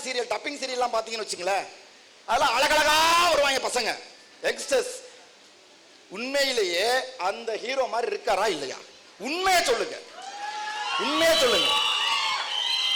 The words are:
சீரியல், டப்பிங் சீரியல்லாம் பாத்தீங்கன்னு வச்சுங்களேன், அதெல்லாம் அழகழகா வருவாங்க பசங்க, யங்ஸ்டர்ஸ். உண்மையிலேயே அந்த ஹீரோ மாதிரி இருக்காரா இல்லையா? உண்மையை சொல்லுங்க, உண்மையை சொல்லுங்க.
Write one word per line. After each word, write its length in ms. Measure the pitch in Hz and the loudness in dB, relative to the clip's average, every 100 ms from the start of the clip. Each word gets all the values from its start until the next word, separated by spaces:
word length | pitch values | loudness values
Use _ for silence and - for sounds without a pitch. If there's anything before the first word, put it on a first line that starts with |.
| 247 | -4
சீரியல், 240 | 247 226 | -4 -4
டப்பிங் 280 | 214 294 285 | -4 -6 -8
சீரியல்லாம் 320 | 262 247 233 | -6 -2 0
பாத்தீங்கன்னு 320 | 226 226 226 196 | 0 -4 -8 -6
வச்சுங்களேன், 400 | - 180 196 127 - - - - - - | -4 -2 -2 -4 -12 -20 -20 -20 -14 -2
அதெல்லாம் 240 | 247 277 233 | 2 4 4
அழகழகா 400 | 294 302 302 311 330 339 349 | 4 4 4 6 6 6 6
வருவாங்க 280 | 285 277 262 220 | 4 4 2 0
பசங்க, 260 | 220 208 139 - - - - 175 | -2 -2 -4 -10 -20 -20 -6 -4
யங்ஸ்டர்ஸ். 480 | 233 - 262 - - - - - - - - - - - - - 185 | -4 0 0 0 -8 -16 -20 -20 -20 -20 -20 -20 -20 -20 -20 -16 -10
உண்மையிலேயே 720 | 254 277 269 240 185 175 220 254 - - 185 | -4 0 2 2 0 0 2 0 -2 -4 -4
அந்த 300 | 226 226 208 | -2 -4 -4
ஹீரோ 220 | 220 269 247 | -2 -2 0
மாதிரி 180 | 220 226 | 0 -2
இருக்காரா 320 | 196 233 190 220 | -2 0 2 2
இல்லையா? 240 | 151 131 - - - - - 226 | -2 -6 -8 -14 -20 -20 -12 -6
உண்மையை 340 | 339 381 349 294 | -2 2 4 4
சொல்லுங்க, 300 | 226 175 113 - - 762 807 831 - - - - - | 0 -2 -6 -12 -16 -14 -10 -10 -8 -8 -6 -4 -2
உண்மையை 320 | 262 311 330 330 | 0 2 4 4
சொல்லுங்க. 280 | 247 208 - - - - - - - - - - - - - | 4 4 2 2 0 0 0 0 -2 -4 -4 -4 0 0 0